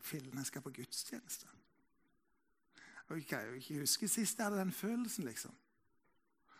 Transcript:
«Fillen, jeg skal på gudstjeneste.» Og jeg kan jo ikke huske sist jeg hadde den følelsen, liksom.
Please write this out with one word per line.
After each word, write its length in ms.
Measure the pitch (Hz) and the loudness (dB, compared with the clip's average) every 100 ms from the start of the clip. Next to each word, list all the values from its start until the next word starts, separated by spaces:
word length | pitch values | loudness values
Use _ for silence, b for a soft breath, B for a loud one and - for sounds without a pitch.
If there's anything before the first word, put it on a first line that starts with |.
«Fillen, 360 | - 151 131 131 | -6 -6 -4 -2
jeg 120 | 131 | -2
skal 120 | 139 | -2
på 120 | 135 127 | -6 -8
gudstjeneste.» 720 | 123 - - - - - - - - _ _ _ _ _ _ _ _ _ _ B B B - | -6 -4 -4 -6 -6 -8 -8 -18 -20 _ _ _ _ _ _ _ _ _ _ B B B -6
Og 80 | 160 | -6
jeg 100 | 139 | 0
kan 200 | 135 107 | 0 0
jo 100 | 127 | -4
ikke 240 | 127 147 | -4 0
huske 260 | 135 - 214 | 4 4 4
sist 280 | - 202 - | 4 4 4
jeg 80 | 208 | 4
hadde 140 | 202 | 4
den 140 | 190 | 4
følelsen, 520 | - 202 240 233 - 131 | 2 0 2 0 0 -2
liksom. 280 | 110 - - _ _ _ _ _ _ _ _ B | -2 -8 -10 _ _ _ _ _ _ _ _ B